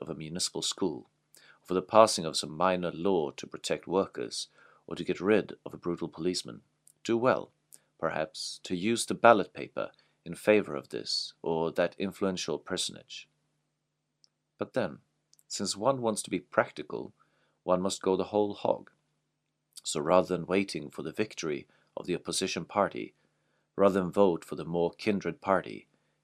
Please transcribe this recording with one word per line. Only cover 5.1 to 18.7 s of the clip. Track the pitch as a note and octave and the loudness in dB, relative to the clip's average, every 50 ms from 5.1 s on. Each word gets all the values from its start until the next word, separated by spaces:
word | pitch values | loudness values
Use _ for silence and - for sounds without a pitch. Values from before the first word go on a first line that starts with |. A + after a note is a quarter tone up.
| F2 - | -4 0
rid | F2 G2+ A2 F#2+ - - - _ - | 2 4 4 4 2 0 -10 _ -14
of | - | -16
a | - | -14
brutal | - - F2 F2 - E2+ D#2+ | -8 -6 -6 -4 -4 -6 -10
policeman, | - - D#2+ F2+ F2 - - - A#1 - _ _ _ _ _ - _ _ - | -8 -4 -4 -2 -2 -4 -6 -10 -14 -16 _ _ _ _ _ -20 _ _ -2
do | - A#2 | 0 0
well, | A2+ A#2+ C3 F#2+ G#1+ - - _ _ _ _ - _ _ _ _ - | 4 4 4 2 2 -2 -10 _ _ _ _ -20 _ _ _ _ -4
perhaps, | E2+ D#2+ E2 D#2 D#2 - - - - - - - - | -4 -2 -2 -2 -4 -4 -6 -12 -10 -10 -12 -12 -8
to | - F#2 | -6 -4
use | F2 F#2 A2 A#2 A2 - | -2 0 0 0 0 -2
the | - G2+ | -4 -2
ballot | - - A#2 A#2 G2+ F2 - | 6 10 10 10 10 6 -2
paper | - D2 C#2+ - - - - - - _ _ _ _ _ - | -6 -12 -12 -8 -6 -6 -6 -6 -8 _ _ _ _ _ -14
in | E2+ E2+ | -14 -10
favor | - - G#2 G#2+ G#2 E2+ D#2 D2 | -2 4 6 6 6 4 0 -6
of | C2+ - - | -8 -8 -8
this | - A1+ G#1+ - - - - - - - | -10 -10 -6 -4 -6 -6 -6 -8 -12 -8
or | - D#2+ E2 D#2+ E2 E2 | -4 -2 0 0 0 -2
that | - - F2 F2 - - | 0 0 -2 -2 -2 -6
influential | G2 F#2+ F2+ - G2+ F#2+ F#2 F2 - - D2+ D2 | -8 -6 -4 -2 -2 -2 -2 -2 -4 -4 -4 -6
personage. | - - F#2 E2+ - - - - - - - - - _ _ _ _ _ _ _ _ _ _ _ _ _ _ _ _ _ _ _ _ _ _ _ _ _ _ - | -6 -8 -6 -4 -4 -6 -8 -12 -18 -16 -18 -18 -18 _ _ _ _ _ _ _ _ _ _ _ _ _ _ _ _ _ _ _ _ _ _ _ _ _ _ -8
But | G#2 - | -8 -4
then, | - B2+ G#2+ D#2 C2+ - _ _ _ _ _ _ _ _ _ | -2 -4 -4 -4 -6 -12 _ _ _ _ _ _ _ _ _
since | - - - G#2 F#2 - | -12 -8 -6 -4 -4 -4
one | G2 G#2+ C3 C#3 B2+ | 0 0 0 0 2
wants | A#2+ A2+ G#2 - | 0 -2 -2 -2
to | - - | -4 -4
be | G2 F2 | -4 -4
practical, | - _ - A2 B2 - - - - - - - - - _ _ _ _ _ _ _ _ _ _ | -4 _ 0 0 0 0 -2 -14 -10 -8 -8 -8 -8 -10 _ _ _ _ _ _ _ _ _ _
one | - F2 F#2 F2+ | 0 0 2 2
must | F#2 F#2+ - - | 2 -2 -4 -2
go | - F#2+ F#2+ | 0 0 0
the | F#2 F#2 | 0 0
whole | - G#2 G#2 G#2+ G#2 G2 | -2 0 0 0 0 -4
hog. | - - - | -4 0 0